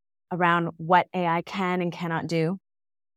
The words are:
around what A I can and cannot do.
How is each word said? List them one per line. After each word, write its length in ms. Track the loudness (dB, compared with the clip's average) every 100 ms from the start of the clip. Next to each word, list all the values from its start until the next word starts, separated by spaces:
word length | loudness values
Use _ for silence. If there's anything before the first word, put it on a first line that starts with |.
| _ _ -8
around 420 | 0 2 2 0 -4
what 320 | 2 2 2
A 120 | -2 0
I 160 | 0
can 380 | -2 -4 -2 0
and 120 | -2
cannot 340 | -4 -4 -4 -2
do. 300 | 0 0 -2 _ _ _ _ _